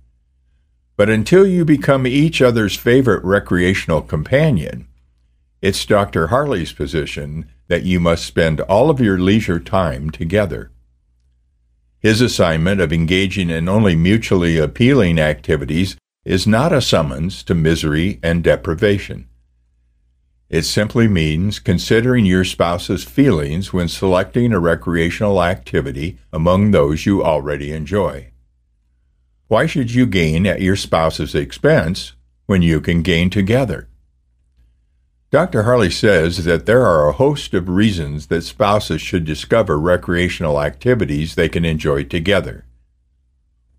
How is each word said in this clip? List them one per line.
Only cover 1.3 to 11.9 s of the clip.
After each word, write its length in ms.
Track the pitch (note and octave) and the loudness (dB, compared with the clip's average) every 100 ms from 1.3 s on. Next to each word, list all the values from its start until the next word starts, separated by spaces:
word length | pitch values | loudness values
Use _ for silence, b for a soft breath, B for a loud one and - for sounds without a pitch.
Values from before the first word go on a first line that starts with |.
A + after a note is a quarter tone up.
| F#3 | 4
you 200 | G3 F3+ | 4 4
become 420 | D3+ D3 - C3+ B2+ | 2 2 2 2 2
each 340 | C3+ D#3+ - | 2 2 2
other's 360 | B2+ A#2 G2+ - | 0 0 0 -2
favorite 480 | A#2 B2+ B2+ F2+ | 2 4 4 0
recreational 800 | F2 G2+ - F2+ F2+ G2 - D#2 | 0 -2 0 0 2 0 -2 -2
companion, 840 | - D#2 D2+ C3+ D#3 G#2 - B1 - _ _ _ _ _ _ _ | -2 -6 -2 0 2 0 -4 -10 -16 _ _ _ _ _ _ _
it's 240 | F#2+ G2 | -2 -2
Doctor 440 | - G#2 G2+ F#2+ E2 | 0 0 2 -2 0
Harley's 440 | B2 D3 G#2+ D2+ | 0 0 -4 -6
position 800 | - C#2+ D#2+ D2 - C#2+ D2+ - _ - | -8 -6 -4 -6 -8 -10 -12 -14 _ -4
that 160 | E2+ | -2
you 160 | F2+ F2+ | 0 0
must 260 | E2+ E2+ | 2 0
spend 360 | - - - D2+ | -2 0 0 0
all 280 | - G2 C#3+ | 0 2 2
of 100 | C3+ | 2
your 180 | A2 F#2+ | 2 2
leisure 400 | F#2 A2 G#2 E2+ | 2 2 0 -4
time 520 | - G2 F2 C2 D2+ | -2 -2 -2 -4 -8
together. 600 | - E2 G2+ G2 A#1 A1 - _ _ _ _ _ _ _ _ _ _ _ | -8 -4 -2 -2 -6 -12 -20 _ _ _ _ _ _ _ _ _ _ _